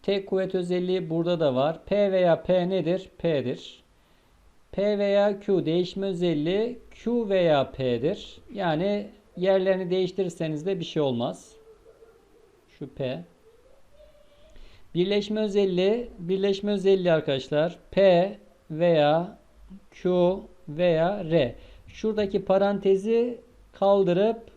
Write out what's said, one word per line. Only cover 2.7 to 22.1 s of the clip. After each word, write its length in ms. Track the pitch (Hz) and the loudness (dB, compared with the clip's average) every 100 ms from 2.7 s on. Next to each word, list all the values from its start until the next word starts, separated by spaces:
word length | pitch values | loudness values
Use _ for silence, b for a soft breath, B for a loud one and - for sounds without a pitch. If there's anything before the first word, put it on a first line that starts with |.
| 190 160 180 - - | -2 -2 -4 -6 -6
P'dir. 640 | 170 147 123 - - - _ b b b b b - _ _ | -2 -2 -2 -8 -12 -20 _ b b b b b -20 _ _
P 260 | - 208 202 | -2 0 0
veya 420 | 202 202 208 202 | 2 2 2 0
Q 260 | 202 185 151 | 0 0 2
değişme 400 | 170 175 196 196 | 0 -2 -4 -6
özelliği 720 | 175 175 151 156 196 233 247 - | -2 0 0 0 -2 -2 -6 -18
Q 380 | - 226 240 214 | -8 -2 -2 0
veya 420 | 190 170 147 127 | 2 4 4 0
P'dir. 680 | - 127 120 143 208 - - - | -2 -2 0 -2 -4 -12 -20 -16
Yani 520 | 208 175 156 196 208 202 - _ - | -6 -2 0 -2 -2 -6 -18 _ -2
yerlerini 540 | 185 190 190 185 180 | 2 2 2 0 0
değiştirirseniz 760 | 185 180 185 180 - 160 151 175 | -2 -2 -2 -6 -4 -6 -4 -4
de 140 | 190 | -6
bir 40 | |
şey 180 | 165 160 | -4 -2
olmaz. 500 | 139 117 127 180 - - - - - _ - _ _ _ _ _ _ _ | 0 -2 -4 -8 -18 -20 -20 -20 -20 _ -20 _ _ _ _ _ _ _
Şu 100 | 139 | -16
P. 300 | - 131 156 175 _ _ _ _ - - 605 605 _ - _ - b b b b | -8 -8 -8 -12 _ _ _ _ -20 -20 -20 -20 _ -20 _ -20 b b b b
Birleşme 460 | 170 185 202 208 214 | -2 0 0 0 -2
özelliği, 720 | 214 196 196 175 190 233 240 - | 0 2 2 2 2 0 -4 -12
birleşme 540 | 170 190 196 196 208 | -4 -2 0 0 -2
özelliği 400 | 202 190 190 175 | 0 2 4 4
arkadaşlar 680 | 160 151 135 - 147 165 175 - | 2 0 -4 -2 -2 -2 -4 -4
P 480 | - 196 170 190 208 - _ _ | 4 6 6 2 -4 -20 _ _
veya 680 | 156 175 160 147 160 185 - _ - - 196 - | -2 2 4 4 2 -2 -12 _ -20 -20 -20 -20
Q 460 | - 180 180 175 196 - - - | -6 0 2 2 0 -10 -20 -14
veya 560 | 147 180 160 170 208 | -2 2 2 0 -2
R. 300 | 160 165 120 - B B - | 0 0 0 -4 B B -20
Şuradaki 580 | - 220 | -6 -4